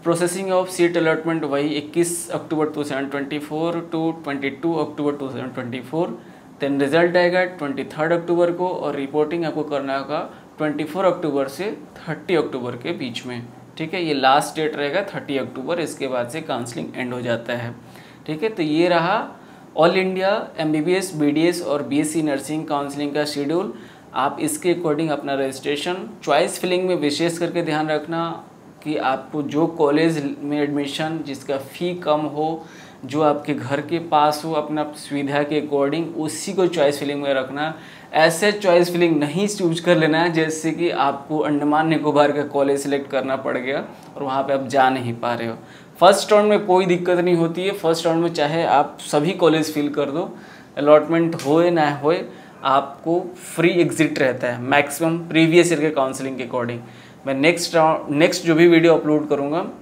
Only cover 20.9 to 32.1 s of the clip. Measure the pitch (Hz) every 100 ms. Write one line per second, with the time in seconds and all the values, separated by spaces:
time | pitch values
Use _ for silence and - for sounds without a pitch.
20.9 | 185 185 156 147 147 170 175 123 143 127
21.9 | 143 151 165 156 139 139 156 160 147 143
22.9 | 139 147 147 147 143 139 165 208 - -
23.9 | - - 123 139 143 156 147 180 170 170
24.9 | 147 160 143 143 139 135 131 135 147 180
25.9 | 185 202 - - 143 185 - 185 180 185
26.9 | 170 147 147 170 165 170 175 165 151 156
27.9 | 151 151 165 165 156 - - - - 151
28.9 | 151 127 131 - 151 135 143 160 165 147
29.9 | 147 165 156 139 139 143 147 147 143 139
30.9 | - 156 160 143 131 - 135 - - 175
31.9 | 175 156